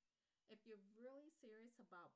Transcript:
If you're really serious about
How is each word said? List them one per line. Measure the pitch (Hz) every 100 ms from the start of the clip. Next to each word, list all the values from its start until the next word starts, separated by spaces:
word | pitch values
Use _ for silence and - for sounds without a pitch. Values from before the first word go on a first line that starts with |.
| - _ _ - -
If | 214
you're | 226 208 196
really | 214 247 277 294
serious | 311 240 220 233 240
about | 202 180 165